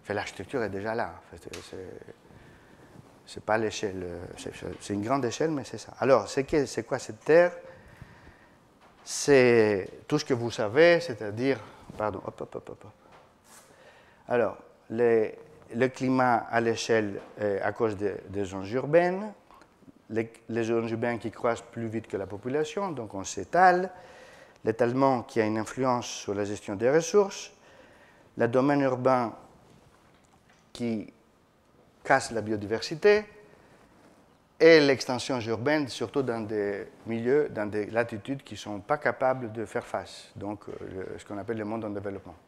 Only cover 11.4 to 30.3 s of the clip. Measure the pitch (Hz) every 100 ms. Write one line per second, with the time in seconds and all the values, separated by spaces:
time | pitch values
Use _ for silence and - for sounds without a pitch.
11.4 | 131 123 - - - - 107 95 - -
12.4 | - - - - 98 _ _ - _ _
13.4 | _ - - - - - - _ - 120
14.4 | 104 - - _ _ 110 120 113 107 -
15.4 | - - - 117 127 - 131 131 127 117
16.4 | - 117 117 110 - 113 104 101 - -
17.4 | 104 98 98 107 113 98 101 92 - 98
18.4 | 95 95 95 123 135 165 180 185 214 202
19.4 | _ - - _ - _ - 113 113 -
20.4 | - 113 113 117 113 113 120 117 110 -
21.4 | 120 113 - 117 113 110 107 98 98 101
22.4 | 123 143 151 - 196 135 107 98 95 -
23.4 | 90 170 185 180 185 - - - - -
24.4 | - _ 110 110 120 131 139 127 107 113
25.4 | 107 110 107 - 131 123 113 - - 101
26.4 | 101 104 - 101 120 156 165 208 196 -
27.4 | - - - - - - - _ _ -
28.4 | 117 127 139 143 135 127 127 127 117 -
29.4 | - - _ - _ _ _ _ _